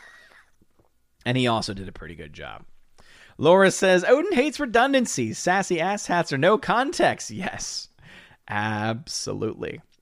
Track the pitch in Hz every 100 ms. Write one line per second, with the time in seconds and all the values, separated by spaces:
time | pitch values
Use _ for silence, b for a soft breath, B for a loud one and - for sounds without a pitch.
0 | B B B B B _ _ _ _ _
1 | _ _ - 127 123 110 101 98 90 -
2 | 80 82 76 76 69 52 - - _ _
3 | b b b - 135 190 190 - 190 180
4 | 180 269 370 302 294 247 277 233 269 269
5 | 233 - 113 - - 190 185 170 180 202
6 | - 175 160 135 170 214 - 185 277 -
7 | 165 110 - 107 92 101 - - - _
8 | B B B B - 104 107 107 110 117
9 | - - - 101 110 - - - _ _